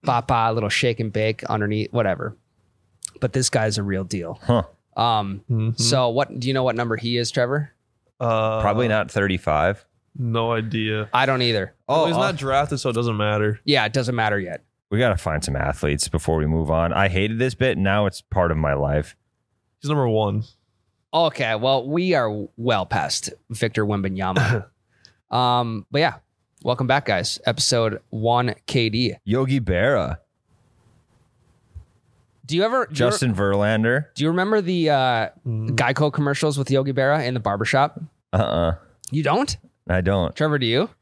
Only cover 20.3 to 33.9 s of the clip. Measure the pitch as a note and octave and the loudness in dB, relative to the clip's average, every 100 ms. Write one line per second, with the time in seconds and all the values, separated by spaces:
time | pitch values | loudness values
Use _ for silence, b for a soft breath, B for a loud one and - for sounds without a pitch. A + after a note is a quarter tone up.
20.3 | G#2 A2 _ _ _ _ _ _ D#3 E3 | -2 -6 _ _ _ _ _ _ 0 0
21.3 | - B2 A2 B2+ C3+ B2+ D#3+ F#3 D#3+ A#2 | 0 -2 0 2 0 0 -2 2 2 0
22.3 | G#2+ G2+ - A#2 G#2+ F2+ G#2+ C#2+ - - | -2 -8 -6 0 0 2 -2 -2 -4 -8
23.3 | - _ A#2 A#2 A2 G#2+ G#2 F#2+ F#2+ F#2+ | -14 _ -4 -2 0 0 0 -2 -2 -2
24.3 | F#2+ A2 A#2 - _ _ b b b _ | 0 2 0 -4 _ _ b b b _
25.3 | A#2+ B2 B2 A#2+ A2 - C#3+ D#3+ - _ | 0 2 2 0 -6 -4 0 0 -2 _
26.3 | _ _ _ - B2 B2+ C3+ - G2 F2+ | _ _ _ -4 -2 2 0 2 0 0
27.3 | - - A#2 - B2 A2+ G#2 _ A2+ A2 | -4 -4 -2 0 2 0 -2 _ -4 2
28.3 | A#2+ B2 - - C3+ A2+ A2 B2 - - | 2 0 -4 -4 0 0 2 -2 -2 -2
29.3 | A#2 C3+ C3+ G2+ F2 A#2 B2+ D2 D#2 _ | 0 2 0 0 2 2 2 0 -6 _
30.3 | _ _ _ _ _ _ _ _ _ _ | _ _ _ _ _ _ _ _ _ _
31.3 | _ _ _ _ - - _ _ _ _ | _ _ _ _ -20 -20 _ _ _ _
32.3 | _ A#2+ E3 G#3+ B3+ A#3 D3 B2 G#3 B2+ | _ -4 0 2 0 -2 0 2 2 0
33.3 | F#2+ G2+ G2 G#2 A2 A2+ | 2 2 2 2 2 2